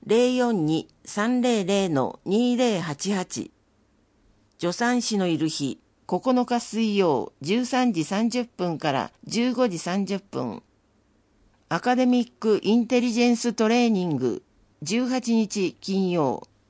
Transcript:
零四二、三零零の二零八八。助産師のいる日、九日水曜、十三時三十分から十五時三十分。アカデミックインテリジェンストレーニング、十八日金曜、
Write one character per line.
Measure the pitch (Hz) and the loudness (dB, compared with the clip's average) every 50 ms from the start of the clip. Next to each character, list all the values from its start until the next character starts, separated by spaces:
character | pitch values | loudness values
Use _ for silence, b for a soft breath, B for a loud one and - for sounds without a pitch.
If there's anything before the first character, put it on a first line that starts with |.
| - | -2
零 | 202 214 240 247 254 254 | 0 2 4 4 4 2
四 | 254 247 240 220 175 151 | 2 0 2 2 0 2
二、 | 151 160 160 - - _ _ - | 0 0 -2 -4 -6 _ _ -16
三 | - - 214 214 240 254 247 | -8 -4 -2 -2 0 0 0
零 | 240 247 233 208 180 | 2 2 2 0 0
零 | 180 202 196 196 175 | 0 0 2 2 2
の | 151 131 123 - - - - | 0 0 0 -2 -4 -8 -4
二 | - 196 233 247 247 247 | 0 0 2 2 2 2
零 | 233 254 233 208 165 | 2 2 0 0 -2
八 | 160 156 143 - - 190 208 | -4 -6 -6 -6 -4 -2 -2
八。 | 185 170 - - 127 - - _ _ _ _ _ _ _ _ _ _ _ _ _ _ _ _ _ _ _ _ _ | -2 -4 -6 -8 -10 -10 -12 _ _ _ _ _ _ _ _ _ _ _ _ _ _ _ _ _ _ _ _ _
助 | - 170 175 | -6 -6 -4
産 | 175 - 233 240 247 240 | -2 0 0 0 0 0
師 | 226 - 220 | 0 0 0
の | 196 185 | 0 0
い | 175 160 | 0 0
る | 147 160 | 0 0
日、 | 151 - - 143 127 - - _ _ _ _ _ | -2 -2 -4 -4 -6 -6 -8 _ _ _ _ _
九 | - 175 175 - 262 254 247 247 | -4 -4 -2 0 2 2 2 0
日 | - 240 233 | 0 -2 -4
水 | - - 208 220 226 214 202 | -4 -4 -4 -2 0 0 2
曜、 | 196 185 165 135 113 - - _ - | 2 4 4 2 2 0 -4 _ -8
十 | 135 160 208 247 247 | -4 -2 0 0 0
三 | - 262 254 254 240 185 | 0 0 0 2 2 0
時 | 160 147 | 0 -2
三 | - 196 208 226 226 | -2 -2 -2 -2 0
十 | 233 247 233 | -2 -2 -6
分 | - _ - 180 175 160 - | -6 _ -6 -4 -4 -4 -2
か | - 151 135 | -2 -2 -2
ら | 127 87 - _ _ - | -2 -4 -6 _ _ -12
十 | 143 165 226 240 254 240 | -6 -2 0 0 0 0
五 | 247 254 | 0 0
時 | 214 175 | 0 -2
三 | 160 - 175 185 202 190 | -4 -6 -4 -2 -2 -2
十 | 180 202 185 | -2 -4 -6
分。 | - - - 131 127 113 95 - _ _ _ _ _ _ _ _ _ _ _ _ _ _ _ _ _ _ _ _ _ - | -8 -8 -8 -6 -6 -6 -8 -12 _ _ _ _ _ _ _ _ _ _ _ _ _ _ _ _ _ _ _ _ _ -6
ア | 160 175 | -4 -2
カ | - 247 254 | 0 0 2
デ | 254 254 | 2 4
ミ | 247 247 247 233 | 4 4 2 0
ッ | - _ - | -2 _ -4
ク | 214 226 208 - - | 0 2 2 2 2
イ | 185 226 | 2 2
ン | 240 226 | 2 2
テ | - 262 247 | 2 2 2
リ | 240 247 214 | 2 0 0
ジ | 240 | 2
ェ | 240 247 | 2 2
ン | 240 | 2
ス | 226 - 233 - | 2 0 -2 0
ト | - 220 | 0 2
レ | 214 233 247 240 | 2 4 4 4
ー | 226 | 2
ニ | 214 185 180 | 2 0 0
ン | 170 147 | -2 -2
グ、 | 120 127 117 98 - _ _ _ _ _ _ _ - | 0 0 -2 -2 -4 _ _ _ _ _ _ _ -10
十 | 151 151 214 247 254 | -6 -2 -2 -2 0
八 | 240 262 254 240 233 226 | 0 -2 -2 0 2 2
日 | 226 214 202 - 208 185 156 - _ | 2 2 0 -2 -2 -2 -2 -4 _
金 | - - 190 196 190 180 | -6 -4 0 0 0 2
曜、 | 175 165 143 127 - - - _ _ _ _ | 2 2 2 0 -2 -4 -8 _ _ _ _